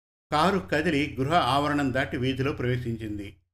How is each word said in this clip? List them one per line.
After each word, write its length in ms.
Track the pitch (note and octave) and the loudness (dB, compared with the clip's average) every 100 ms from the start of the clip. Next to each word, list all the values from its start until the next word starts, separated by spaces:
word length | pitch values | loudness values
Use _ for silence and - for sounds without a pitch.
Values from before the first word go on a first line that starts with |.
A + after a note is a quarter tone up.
| _ _ - | _ _ -4
కారు 260 | D3+ E3 G3 | 2 2 2
కదిలి 580 | F3+ D3+ E3 C#3+ D3 A#2+ | 0 0 2 2 0 -2
గృహ 140 | C3+ | 2
ఆవరణం 600 | E3+ B2+ C#3 D3 D3 C#3 | 2 4 2 2 0 0
దాటి 220 | B2 C#3 D3+ | 0 -2 -2
వీధిలో 360 | B2+ C3 C3 | -2 0 -2
ప్రవేశించింది. 840 | D3+ B2 B2+ B2 A2+ A2 G#2 G2+ - _ | -2 -2 -2 -2 -6 -6 -8 -10 -14 _